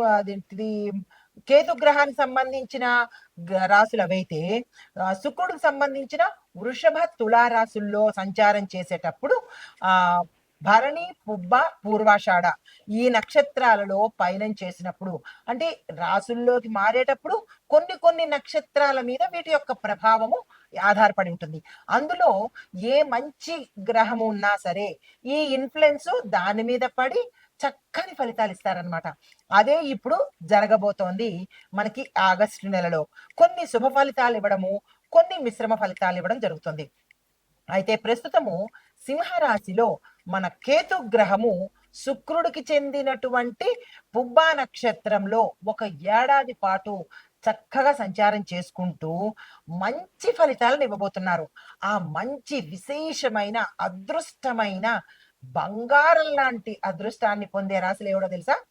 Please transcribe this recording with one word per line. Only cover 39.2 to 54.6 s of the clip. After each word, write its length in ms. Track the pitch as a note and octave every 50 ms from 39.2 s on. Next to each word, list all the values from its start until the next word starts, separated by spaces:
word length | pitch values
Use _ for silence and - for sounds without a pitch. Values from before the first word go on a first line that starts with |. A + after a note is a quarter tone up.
| E5+ F5+ F#5 E5+ D4+ C4 A3 G3+ - - F3+ A3 A#3 G#3+ - - _ - _ _ _ F3+
మన 180 | F3+ F#3+ F#3 F3 - _
కేతు 360 | - B3 C#4+ E4 - - F#4+ F4+ B3+
గ్రహము 460 | G#3+ G#3+ A3 G#3 F3+ G3 G3+ A#3 A#3 G3 F3 F#3+ G3+ _ _ _ _ _
శుక్రుడికి 640 | - - C4+ C4+ - _ - D#4+ E4+ E4 E4 - D4+
చెందినటువంటి 1080 | C4 - D4+ C#4+ C#4+ C#4 C#4 C#4+ C4+ C4+ C4 G#3+ - B3+ B3 B3 B3 A#3+ G#3+ - F4+ B4 A#4+ A#4+ - - - - _ _
పుబ్బా 340 | - A3+ B3+ A#3+ A#3+ D#4 D#4+ D#4+ D#4
నక్షత్రంలో 840 | C#4+ C4 - _ - B3+ A#3 E3+ - - G#3 G#3 G3 G3 G3 A3 A3+ A3 - - _ F#3 G#3+
ఒక 140 | G#3 - A3+ G#3 E3 C#3 E3+ G3
ఏడాది 460 | G#3+ A#3 C4 C#4+ C#4 C#4 C4 B3 A#3+
పాటు 380 | - - F#3+ F#3+ F#3+ - G#3 G3+ F#3 E3 _ - - _ _ _ _ -
చక్కగా 480 | A3 A3 - _ _ - C4+ C4 C#4+ C#4+
సంచారం 480 | C#4+ G#3+ F#3+ - - G#3 G#3 G#3+ G#3 F#3+
చేసుకుంటూ 680 | - F3 F3+ F3+ - _ - F3+ F3+ D3 - D#3+ D#3+ E3 F3 G3+ A3 A3 _ - - - - _ D3+ E3 F3+
మంచి 520 | F#3+ A3 C5 - F#4 _ _ _ - A#4+
ఫలితాలను 520 | A#4+ - E4 C#4+ B3+ - A#3+ A#3+ C4+ D4 C#4
ఇవ్వబోతున్నారు. 600 | A3+ G3+ F#3+ G3+ G3 - G3 F#3 F#3 F3 E3+ D#3 - _ - - - - _ -
ఆ 100 | G3 G#3+ G3 F3 D3
మంచి 460 | D#3 E3 G#3 B3+ C#4+ C4+ _ - D4 C4 F3
విశేషమైన, 920 | D3 F#3 F#3 - - C#4+ D4 D#4 D#4+ D4+ - C#4+ B3 G#3+ G#3 G3+ G3+ G#3+ A#3 G#3 - - - F3+
అదృష్టమైన, 1040 | F#3+ F3+ F#3+ F#3+ A3 D#4 E4 D#4+ - - _ - C4 A#3 A3+